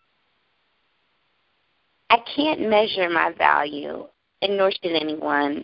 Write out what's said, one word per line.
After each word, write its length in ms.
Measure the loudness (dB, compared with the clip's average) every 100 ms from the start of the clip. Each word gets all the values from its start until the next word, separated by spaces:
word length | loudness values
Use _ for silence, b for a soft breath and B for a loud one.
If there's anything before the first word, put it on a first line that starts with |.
| _ _ _ _ _ _ _ _ _ _ _ _ _ _ _ _ _ _ _ _ 2
I 80 | 2 2 -2
can't 280 | 0 0 2
measure 420 | 2 2 0 0
my 220 | 2 0 2
value, 720 | 2 2 0 -6 -10 -12 -14 _ _ -6
and 160 | -4 2
nor 140 | 0
should 220 | 0 -2
anyone, 720 | -2 -2 -6 -2 0 0 -4